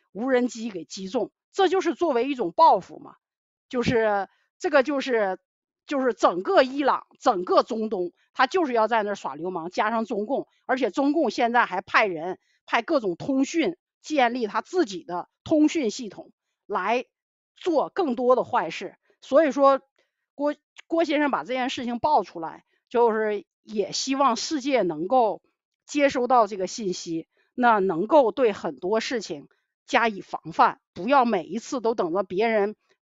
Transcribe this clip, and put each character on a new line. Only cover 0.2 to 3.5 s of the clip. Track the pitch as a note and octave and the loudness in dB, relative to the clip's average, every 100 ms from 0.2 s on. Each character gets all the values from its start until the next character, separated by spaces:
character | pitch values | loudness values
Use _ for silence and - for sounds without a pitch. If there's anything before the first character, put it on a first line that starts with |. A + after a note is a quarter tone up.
| C4 | 0
人 | B3 B3 | 0 0
机 | A#3 A3+ | -4 -10
给 | F#3 | -10
击 | - - F#3+ | -12 -12 -6
中， | A#3 D4+ _ _ | -4 -4 _ _
这 | - F#4 | 0 2
就 | F#4 | 2
是 | E4+ | -2
作 | A#3+ E4+ | -2 -2
为 | A#3+ C4+ | 0 -2
一 | |
种 | C4 F3 | -4 -4
报 | - D#4+ G#3+ | 4 6 4
复 | - - | 0 -16
嘛。 | - - _ _ _ | -20 -20 _ _ _